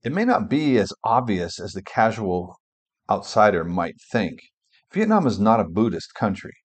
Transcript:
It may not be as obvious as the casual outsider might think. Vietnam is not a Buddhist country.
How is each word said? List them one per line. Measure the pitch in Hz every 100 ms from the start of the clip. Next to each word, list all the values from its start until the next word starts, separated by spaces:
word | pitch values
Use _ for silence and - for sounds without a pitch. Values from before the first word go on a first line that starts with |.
It | -
may | 165
not | 240 233 107
be | 139 151 120
as | 92 -
obvious | 113 117 123 95 87 -
as | 98
the | 98
casual | 92 - 110 113 101 90 87 - _ _ _ _ -
outsider | 95 - - 107 90
might | 82 90 85 - -
think. | 117 90 - _ _ _ _ _
Vietnam | 185 214 220 147
is | 95
not | 104 113
a |
Buddhist | 85 85 123 85 -
country. | - 110 92 - -